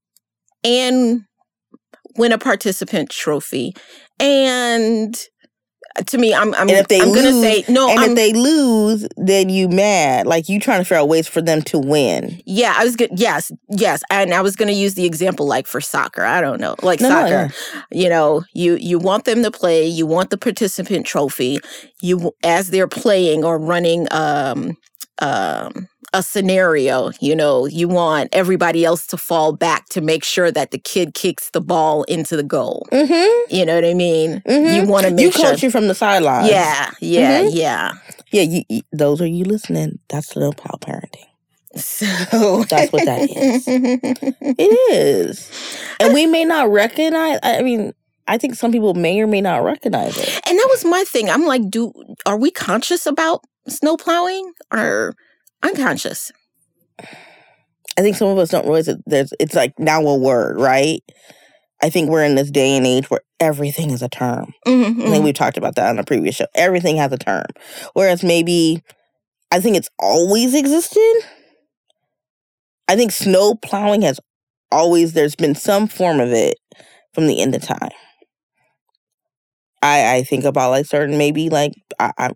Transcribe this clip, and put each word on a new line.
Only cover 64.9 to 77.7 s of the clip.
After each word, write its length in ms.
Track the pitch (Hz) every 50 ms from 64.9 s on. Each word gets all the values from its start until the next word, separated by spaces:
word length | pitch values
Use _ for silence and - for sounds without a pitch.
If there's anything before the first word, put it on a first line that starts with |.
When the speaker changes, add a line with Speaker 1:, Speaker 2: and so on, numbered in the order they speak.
| 233 233 233
Speaker 2:
think 100 | 220 156
Speaker 1:
mm-hmm. 80 | 151 151
Speaker 2:
we 80 | 147
talked 240 | 143 - - - -
about 180 | - - - -
that 120 | - 101 104
on 100 | 120 107
a 60 | 98
previous 300 | - 143 110 80 98 -
show. 100 | - - - -
Everything 420 | - 170 185 185 180 175 170 156
has 160 | 156 143 135
a 60 | 131 123
term. 280 | - - 98 80 - - - _ - - - - - - -
Whereas 280 | 170 196 190 180 175
maybe, 600 | 185 175 170 170 165 175 175 175 165 160 160 165 - - _ _ _ _ _ _ _ _ _ _ _ -
I 100 | 170 180
think 160 | 190 240 202
it's 120 | 170 - - _ -
always 560 | - 98 110 160 175 190 202 226 240 254 254
existed. 680 | 302 269 277 294 330 339 - - 415 440 453 453 466 - - - _ _ _ _ _ _ _ _ _ _ _ _ _ _ _ _ _ _ _ _ _ _ _ _ _ _ _ _ _ _ -
I 80 | 185
think 160 | 220 247 214
snow 420 | - - - 196 185 185 202 208 233
plowing 480 | - - - - 202 208 208 208 214
has 180 | 208 151 131 - - _ _ _ _ _ _ _ _ -
always, 420 | - 147 165 175 175 170 170 165 160
there's 220 | 160 147 151 -
been 180 | - 170 147 147
some 320 | - - - 202 202 214 214
form 320 | - - 185 175 160 139
of 100 | 120 123
it 280 | 120 113 85 - - - _ _ - - - _ _ _ _ _ _
from 120 | - 160
the 140 | 151 113 -
end 140 | 95 135 127
of 80 | -
time. 280 | - -